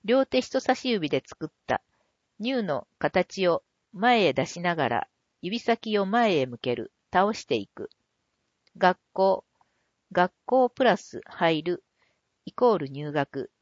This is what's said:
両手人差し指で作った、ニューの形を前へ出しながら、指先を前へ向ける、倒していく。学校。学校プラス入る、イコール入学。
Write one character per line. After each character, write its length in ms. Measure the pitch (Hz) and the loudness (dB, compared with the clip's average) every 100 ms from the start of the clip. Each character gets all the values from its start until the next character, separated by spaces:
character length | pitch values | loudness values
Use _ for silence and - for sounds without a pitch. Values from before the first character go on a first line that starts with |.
| 202 | 2
両 200 | 262 269 | 2 2
手 160 | 254 | -2
人 180 | - 262 | -2 -4
差 160 | - 254 | -2 -2
し 140 | 254 | -2
指 200 | 220 151 | -2 0
で 140 | 143 - | -4 -4
作 220 | - 156 | -14 -14
っ 20 | _ - | _ -6
た、 140 | 120 _ _ _ _ _ _ | -6 _ _ _ _ _ _
ニ 140 | 220 | -4
ュ 60 | 262 | -4
ー 20 | |
の 260 | 196 135 - _ | -2 -6 -8 _
形 480 | 147 185 180 190 180 | -2 0 -2 0 0
を 160 | 160 _ _ _ | 0 _ _ _
前 300 | 180 233 233 | -2 2 4
へ 100 | 175 | 4
出 120 | 135 - | 2 -4
し 140 | 175 | -4
な 160 | 175 165 | -4 -2
が 140 | 127 | 0
ら、 180 | 117 - _ _ _ | -2 -4 _ _ _
指 180 | 175 233 | -8 -6
先 380 | - 226 226 208 | -2 -2 0 -2
を 80 | 190 | 0
前 300 | 208 226 165 | 2 2 2
へ 100 | 127 | 0
向 120 | 120 | -4
け 180 | 127 117 | -4 -4
る、 160 | 110 _ _ | -6 _ _
倒 220 | 185 202 | 0 2
し 120 | 214 - | -2 -2
て 100 | 120 | -4
い 120 | 98 | -4
く。 220 | - - _ _ _ _ _ _ _ _ - | -12 -16 _ _ _ _ _ _ _ _ 0
学 200 | 180 185 _ | 0 0 _
校。 320 | - 190 185 _ _ _ _ _ _ _ | 0 2 0 _ _ _ _ _ _ _
学 220 | - 180 _ - | 0 0 _ 0
校 240 | 254 247 | 2 2
プ 140 | - | 2
ラ 140 | 247 185 | 2 2
ス 240 | - - - | -4 -14 -14
入 360 | - 170 156 | -2 0 0
る、 220 | 165 180 _ _ _ _ _ _ - | -2 -8 _ _ _ _ _ _ -16
イ 60 | |
コ 200 | - 247 | 2 2
ー 40 | 190 | 2
ル 100 | 139 | -2
入 240 | 139 151 | -8 -6
学。 400 | 147 139 139 - _ | -4 -4 -6 -12 _